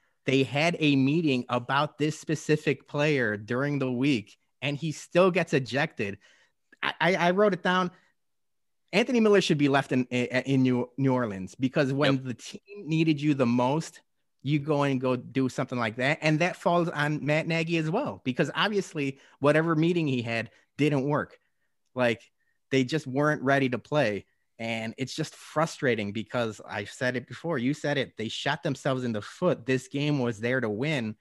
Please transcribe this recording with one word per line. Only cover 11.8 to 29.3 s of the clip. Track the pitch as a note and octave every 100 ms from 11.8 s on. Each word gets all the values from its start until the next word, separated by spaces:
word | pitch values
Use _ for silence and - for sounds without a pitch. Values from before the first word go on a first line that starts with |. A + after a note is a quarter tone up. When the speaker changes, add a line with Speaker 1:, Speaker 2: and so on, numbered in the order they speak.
| C3+
Speaker 1:
when | C#3 C#3+
Speaker 2:
Yep. | C3+
Speaker 1:
the | B2+
team | A#2+ - - - G#3 D3+
needed | D#3+ D#3+ C#3+
you | D3+
the | C#3 A#2+
most, | B2 B2+ D3+ - - _ _ _ _
you | C3+ D3
go | C#3+ C#3+
and | C#3+ C3
go | C3
do | B2 A#2 C3 B2+
something | - B2+ B2
like | A2+ A#2
that. | C3 D3+
And | D#3 D#3
that | F3 -
falls | F#3 F3 E3+
on | C#3+ D3 D3+
Matt | C#3 D#3 D#3+
Nagy | E3 E3 E3
as | D#3
well, | G3+ C#4 F#2
because | C3 - C#3+ D3+
obviously | G3 G3+ - D#3 C#3 C3+ - -
whatever | C#3 D3+ E3 D#3+
meeting | E3 F3 D3+
he | B2
had | A#2 A#2 A2 _ _ -
didn't | D3 C#3+
work. | C#3 C#3+ F2+ - _ _ _ _ _
Like, | B2+ A#2+ A2+ - _ _ _ _
they | C3+
just | B2+ D#3 C3+
weren't | C3 D3+ D3+
ready | B2+ C#3 C3
to | A#2
play. | - D3 A#2 G2 - _ _ -
And | A2+ A2+ A2+ -
it's | C3
just | - D#3 -
frustrating, | - D3+ E3 - C#3+ A#2 G2+
because | A2 G#2 B2 A#2 G#2 -
I've | G2+ G2+
said | - B2+ B2
it | -
before, | A#2+ E3 D3
you | B2
said | D3 D3 C#3
it, | G#2+ -
they | A2+
shot | - C#3 D3+
themselves | D#3 C3 C#3+ C3
in | B2
the | G#2+
foot. | -